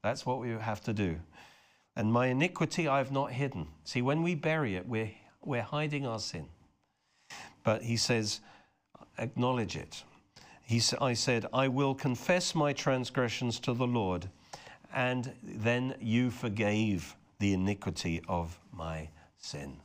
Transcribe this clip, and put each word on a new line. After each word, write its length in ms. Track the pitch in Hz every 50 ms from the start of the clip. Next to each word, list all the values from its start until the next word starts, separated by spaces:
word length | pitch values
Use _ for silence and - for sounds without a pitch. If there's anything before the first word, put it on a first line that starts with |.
| -
That's 240 | 101 123 135 -
what 140 | 127 127 131
we 100 | 117 123
have 320 | 113 107 110 113 107 104 -
to 100 | - 110
do. 260 | 101 101 90 82 82 85 - - - - - - - _ _ _ _ _ _ _
"And 160 | - 107 107 113
my 140 | 120 127
iniquity 640 | 127 127 131 156 180 185 - 165 147 - - 165 143
I 100 | 135 139
have 140 | 135 131 135
not 200 | 139 139 139 123
hidden." 360 | 123 139 135 - 95 78 - - - -
See, 180 | - - 127 123
when 200 | 131 147 160 165
we 120 | 175 180
bury 400 | 151 143 160 156 160 151 113 95
it, 100 | 92 90
we're, 260 | - 117 110 110 107 - - - - _ _ -
we're 200 | - 139 123 -
hiding 440 | - - 147 151 151 147 143 139
our 120 | 123 113 110
sin. 280 | 104 - - 87 73 - - _ - _ _ _ _ _ _ _ _ _ _ _ _ _ - - - - - _ _
But 180 | - 107 110 120
he 140 | 120 117
says, 440 | 113 - - 123 113 107 104 - - - - - - - _ _ _ _ _ _ - - _ _
"Acknowledge 600 | - - - - 120 123 123 127 123 110 90 90
it." 280 | 78 - - - - - - - - _ _ _ - - - - - _
He 160 | - 117 120
s-, 160 | 117 - - -
"I 140 | - 131 120
said, 320 | 113 - - 123 117 104 - -
'I 140 | 127 135 135
will 260 | 123 131 143 160 170
confess 600 | 170 - 143 123 117 - - 180 180 180 - -
my 200 | 165 147 147 143
transgressions 840 | - - 147 135 127 123 - - 135 127 117 113 - 131 120 113 -
to 120 | - - 123
the 140 | 117 127
Lord,' 420 | 120 120 120 104 92 92 87 85 95 - - - - - - - - - - - - -
and 400 | 135 127 127 127 127 117 - - - -
then 520 | - - 107 107 117 120 123 127 131 131 -
you 300 | - 113 107 120 127 123
forgave 840 | 117 - - 117 101 110 110 104 104 107 113 107 101 87 76 - - - _ _ _ _
the 160 | 101 101 98
iniquity 680 | 92 92 98 101 101 - 101 82 - - 87 82 82 - -
of 300 | 92 87 85 85 87 - _ - -
my 360 | 92 80 82 82 80 80 82 - - - _ _ _
sin." 380 | - - - 73 71 69 67 -